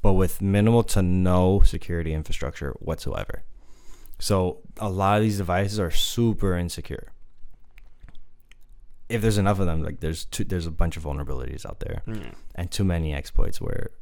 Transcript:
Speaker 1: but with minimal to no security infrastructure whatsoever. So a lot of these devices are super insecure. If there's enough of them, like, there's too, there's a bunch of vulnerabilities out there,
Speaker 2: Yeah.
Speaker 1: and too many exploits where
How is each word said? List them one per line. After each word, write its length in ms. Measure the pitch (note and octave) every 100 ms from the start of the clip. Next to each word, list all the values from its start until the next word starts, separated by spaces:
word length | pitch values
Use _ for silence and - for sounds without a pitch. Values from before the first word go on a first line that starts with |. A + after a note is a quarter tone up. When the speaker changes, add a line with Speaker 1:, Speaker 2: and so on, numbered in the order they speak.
Speaker 1:
but 100 | G#2
with 280 | F#2+ F#2 -
minimal 400 | G2 G2+ G#2+ A#2
to 180 | A2 -
no 580 | F2+ F#2 F#2 F2+ F#2 G2+
security 520 | - E2 - E2+ D#2+
infrastructure 600 | D#2 D2+ - C#2+ - C#2 -
whatsoever. 640 | - D#2+ - - G#1+ - - - - - - - - -
So 400 | - G2 F2+ - - -
a 100 | A2
lot 260 | F#2+ G2 G#2
of 40 |
these 160 | A2 G2+
devices 420 | F2 F2+ G2 G#2
are 100 | F2
super 680 | - - - A#2 G#2+ G2+ F2
insecure. 560 | F2 - - - - - - - - - - - - - - - - - - - - - - - -
If 140 | A#2
there's 160 | A#2 G#2
enough 200 | F#2+ G2
of 80 | F#2
them, 160 | D#2+
like, 180 | D2+ C#2
there's 260 | D#2+ D#2+ -
too, 180 | -
there's 220 | E2 F#2 E2
a 40 |
bunch 260 | D#2 E2+ D#2
of 40 |
vulnerabilities 600 | D2+ C#2+ C#2 C2 B1 -
out 160 | - -
there, 220 | - - -
Speaker 2:
Yeah. 260 | G#2+ - - -
Speaker 1:
and 160 | - F#2
too 140 | -
many 300 | G2 E2+ D#2+
exploits 440 | C#2+ - - - -
where 300 | - - - -